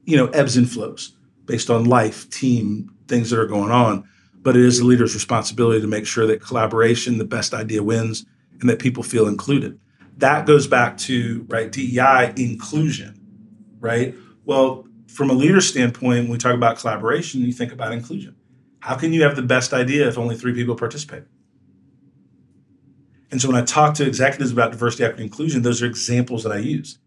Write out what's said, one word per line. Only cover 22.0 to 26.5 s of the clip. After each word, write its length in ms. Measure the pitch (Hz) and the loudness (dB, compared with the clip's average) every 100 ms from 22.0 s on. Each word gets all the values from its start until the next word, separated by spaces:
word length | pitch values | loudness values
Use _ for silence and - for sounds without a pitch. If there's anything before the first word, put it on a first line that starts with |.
| _ _ _ _ _ _ _ _ _ _ _ _ _ | _ _ _ _ _ _ _ _ _ _ _ _ _
And 100 | 127 | -4
so 60 | 131 | 0
when 100 | 127 | 0
I 40 | |
talk 320 | 120 151 151 151 | 2 4 2 2
to 100 | 135 | -2
executives 460 | 110 131 139 131 | 0 0 0 -2
about 200 | 120 113 | 0 0
diversity, 320 | 113 117 - | 0 -4 0
equity, 200 | 117 - | -4 -4
inclusion, 380 | 110 - 160 131 | -12 -6 -4 0
those 200 | 120 117 | -2 -2
are 40 | 120 | -4
examples 580 | 110 - 120 123 117 | -6 -2 -2 -2 -4
that 80 | 110 | -6